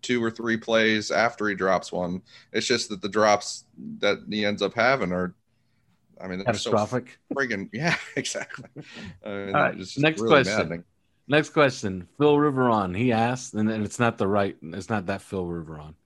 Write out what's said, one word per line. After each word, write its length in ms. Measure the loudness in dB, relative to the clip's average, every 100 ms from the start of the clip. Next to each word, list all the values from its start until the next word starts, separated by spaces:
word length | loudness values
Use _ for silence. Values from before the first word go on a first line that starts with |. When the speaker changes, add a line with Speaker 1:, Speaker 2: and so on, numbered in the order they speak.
Speaker 1:
two 220 | 0 0
or 80 | 0
three 260 | -2 -2 -2
plays 540 | 2 4 4 2 0
after 360 | 2 2 0 -4
he 80 | 0
drops 360 | 2 2 0
one. 300 | -4 -4 -6 _ -20 _
It's 120 | -4 0
just 240 | 0 0
that 120 | -6
the 80 | -4
drops 560 | 2 4 4 0 -12 _ -16 -14 -2
that 200 | 0 0 -4
he 160 | -2 -2
ends 160 | 0
up 120 | -2
having 380 | 2 2 2 0
are, 240 | -2 -4 -6 _ _ _ _ _ _ _ -16
I 60 | -10
mean, 120 | -4
they're 140 | -2 -2
so 160 | 0
Speaker 2:
Catastrophic. 460 | 0 0 -4 -6 -20 _
Speaker 1:
friggin', 360 | -4 -2 -4 -6
<laughs> 40 |
yeah, 220 | -4 -2 -2 -4 -8
exactly. 500 | -6 -8 -10 -14 -18 -18 -18 -16 -16 -14 -10
I 40 |
mean, 260 | -8 -2 0
Speaker 2:
All 60 |
right, 180 | 0 -2
Speaker 1:
it's 120 | -10
just 60 | 0
Speaker 2:
next 220 | 0 2
Speaker 1:
really 100 | 4 6
Speaker 2:
question. 220 | 6 0
Speaker 1:
maddening. 260 | -2 -6 -12 _ _ _ 0
Speaker 2:
Next 200 | 2 2
question. 580 | 4 4 2 -6 -6 -10 _
Phil 180 | 4 6
Riveron, 580 | 4 2 2 2 0 0
he 160 | 2
asked, 420 | 2 2 -2 -6 -2
and, 140 | -2
and 140 | 0
it's 160 | -4 0
not 180 | 0 2
the 100 | 0
right, 280 | 2 0 -4
it's 280 | -12 -12 -6
not 180 | -6 -4
that 140 | -8
Phil 240 | -6 -6 -4
Riveron. 480 | -6 -10 -14 -16 -20